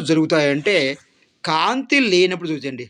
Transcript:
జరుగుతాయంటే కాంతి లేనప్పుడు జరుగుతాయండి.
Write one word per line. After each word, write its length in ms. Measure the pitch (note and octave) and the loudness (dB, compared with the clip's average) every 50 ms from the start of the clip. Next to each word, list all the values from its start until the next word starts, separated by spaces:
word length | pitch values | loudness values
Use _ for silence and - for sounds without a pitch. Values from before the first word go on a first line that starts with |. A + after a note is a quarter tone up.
| D#3 C3+ | 0 0
జరుగుతాయంటే 640 | D#3+ D#3+ D#3 D#3 E3 D#3 D3 C#3+ C#3 D3 D3 - G3+ E3+ C3+ C3+ C#3+ - _ _ _ _ _ _ _ _ - | 0 0 2 2 2 2 2 2 0 0 0 0 0 0 0 -2 -4 -8 _ _ _ _ _ _ _ _ -4
కాంతి 540 | - D#3 D#3+ E3 G3+ B3 C4 C4 - D4 C#4+ C4 A3 | -2 0 0 2 0 0 -2 -2 0 0 2 2 4
లేనప్పుడు 380 | F3+ F3+ F#3 F3+ F#3 F3 F3 D#3+ | 4 4 2 2 0 -2 -6 -6
జరుగుతాయండి. 340 | D#3 C#3 B2 C#3 C3 A#2+ A#2+ A2+ | -6 -6 -6 -8 -10 -10 -12 -16